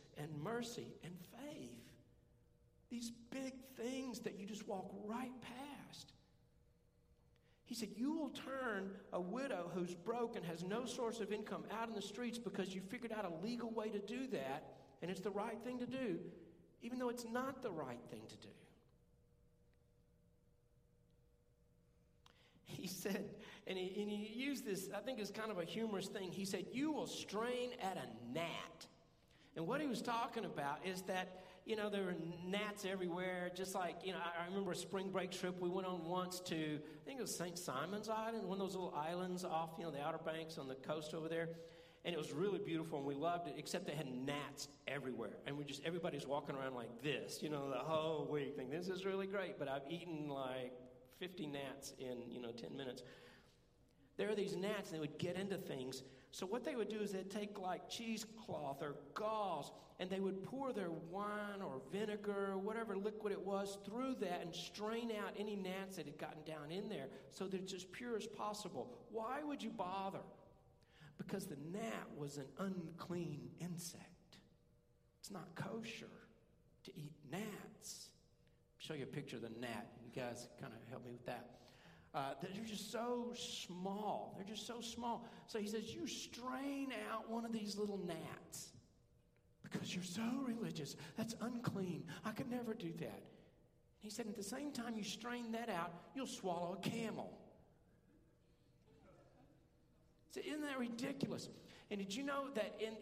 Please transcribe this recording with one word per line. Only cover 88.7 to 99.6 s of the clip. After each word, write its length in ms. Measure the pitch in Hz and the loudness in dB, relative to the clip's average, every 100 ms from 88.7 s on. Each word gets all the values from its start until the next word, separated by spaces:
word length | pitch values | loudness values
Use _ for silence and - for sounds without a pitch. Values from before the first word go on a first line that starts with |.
| - - - - - - - - - | -12 -20 -20 -20 -20 -20 -20 -20 -18
because 320 | - - - 185 | -4 -2 0 0
you're 80 | |
so 420 | - 220 226 269 262 | 0 0 2 2 2
religious. 500 | 226 165 160 139 - - - | 2 0 0 -4 -4 -6 -2
That's 160 | 226 - | -2 0
unclean. 640 | 226 240 - 196 180 151 - - | 0 2 2 2 2 0 -4 -4
I 80 | 214 | -2
could 200 | 220 - | -2 0
never 240 | 247 226 214 | 0 0 0
do 180 | 170 160 | -2 -2
that." 240 | 123 98 - - - - - - - - | -2 -4 -10 -16 -20 -20 -20 -20 -20 -12
He 120 | 214 | -6
said, 160 | 208 220 | -4 -2
"At 80 | 208 | -2
the 80 | |
same 280 | 196 262 294 | -2 -2 -2
time 240 | 240 233 220 | 0 0 0
you 80 | |
strain 500 | 202 - 240 240 233 | 0 -2 -2 -2 0
that 160 | 226 233 | 0 2
out, 220 | 175 175 170 - | 2 0 -4 -6
you'll 140 | 269 247 | -4 -2
swallow 500 | - 185 170 175 185 | 0 2 2 2 2
a 80 | - | 2
camel." 480 | 226 226 165 95 - - - - - - - - - - - - - - - - - 277 269 - 254 - - | 2 0 0 -4 -8 -16 -20 -20 -20 -20 -20 -20 -20 -20 -20 -20 -20 -20 -20 -20 -20 -20 -20 -20 -20 -20 -20